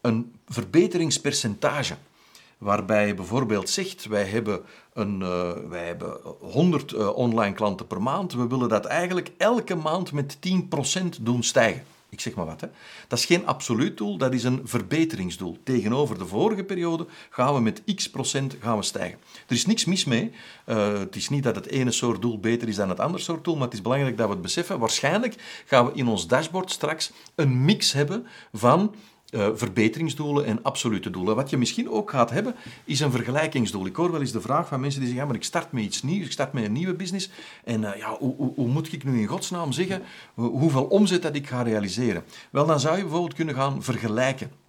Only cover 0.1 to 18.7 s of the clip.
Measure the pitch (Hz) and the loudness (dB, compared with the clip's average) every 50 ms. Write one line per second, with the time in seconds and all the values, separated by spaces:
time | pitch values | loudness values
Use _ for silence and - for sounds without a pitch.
0.1 | 113 113 120 - - - _ - - 120 110 92 - 160 185 - 175 175 165 156 | 0 0 -2 -6 -12 -20 _ -8 -6 -6 -6 4 4 4 4 6 2 0 0 2
1.1 | - - - 143 135 - - 117 101 - - 147 - 147 131 - 175 - - _ | 0 0 0 0 -2 0 -2 -2 -2 0 0 0 0 0 -4 -4 -6 -8 -14 _
2.1 | _ _ _ _ _ - - - _ _ - 104 101 101 95 95 107 104 104 104 | _ _ _ _ _ -20 -20 -20 _ _ 0 0 2 2 2 2 4 4 4 4
3.1 | 101 92 95 90 104 131 135 107 110 101 90 - - - 190 190 - - - 107 | 0 -2 -4 -2 0 0 2 2 2 0 0 -2 -2 -2 -2 -4 -8 -12 -8 -2
4.1 | 107 101 101 95 101 117 117 104 101 90 - - - - - _ _ 123 107 98 | 0 0 0 0 0 -2 0 0 -4 -4 -6 -12 -20 -20 -20 _ _ -4 -2 -2
5.1 | 101 95 95 90 90 90 90 87 87 - - 82 85 87 85 85 85 - 85 82 | -2 -2 -2 -2 0 0 -2 -2 -4 -6 -8 -8 -8 -8 -6 -6 -6 -6 -8 -8
6.1 | - - - 82 - - - - 95 127 180 180 170 143 - - - - 107 98 | -10 -10 -12 -14 -16 -14 -14 -2 2 4 4 6 4 2 0 -4 -2 0 0 0
7.1 | - - 123 120 113 117 107 101 98 - 110 104 98 90 - - - 92 101 127 | 2 2 0 2 2 2 2 0 0 0 -2 -2 -2 -4 -8 -8 -4 -2 -2 -2
8.1 | 143 185 196 175 - 123 123 117 127 131 123 113 110 104 - - 127 160 175 180 | 0 -2 -4 -4 -2 -2 -2 0 0 0 2 2 2 2 2 0 0 0 0 0
9.1 | 185 180 - - - _ - 208 240 240 226 - 190 165 151 156 160 185 180 175 | -2 -4 -4 -6 -4 _ 2 4 4 2 0 -2 -4 -2 0 0 0 0 -2 -2
10.1 | 143 147 139 143 - - - 180 190 185 180 - - 143 139 - - 185 185 175 | -2 -2 -2 -4 -6 -6 -2 2 2 2 2 2 -2 0 0 0 0 0 -2 -2
11.1 | - - 110 117 120 123 113 - - 131 117 110 92 135 - - - _ _ _ | -4 -2 0 0 2 2 2 2 4 4 4 4 2 -2 -8 -16 -20 _ _ _
12.1 | - - - 117 - 95 87 78 80 - - - - - - - - - - _ | -12 -8 -8 -6 -4 -4 -6 -6 -6 -10 -10 -12 -12 -16 -20 -20 -20 -20 -8 _
13.1 | 127 120 - - 175 170 208 - 143 - - - 120 110 143 202 - - 214 202 | -2 -2 4 4 4 4 4 0 -2 -2 0 0 2 2 2 0 0 -4 -4 -4
14.1 | 202 85 135 127 127 123 110 127 127 131 - - - 120 92 92 135 156 160 160 | -2 0 0 2 2 2 2 2 0 0 -2 -2 -4 -4 -2 0 2 2 2 2
15.1 | - 95 92 90 85 - 95 87 85 - - - 131 120 101 104 117 135 147 139 | 0 -4 -4 -4 -4 -6 -6 -8 -8 -8 -4 0 0 2 2 2 2 2 2 2
16.1 | - 92 95 85 92 110 - 220 226 196 185 190 196 175 170 170 165 160 165 - | 0 -6 -6 -4 0 2 2 2 2 0 -4 -4 -4 -2 0 -2 -2 -2 -4 -8
17.1 | - - - - - - 123 135 147 135 117 110 - - - - 196 - - - | -14 -20 -20 -12 -2 2 2 4 4 4 2 2 0 -2 -4 -4 -2 -2 -4 -6
18.1 | - - 127 - - 139 139 135 139 - - 117 | -4 -4 -4 -2 0 -2 -2 -2 -6 -6 -2 -2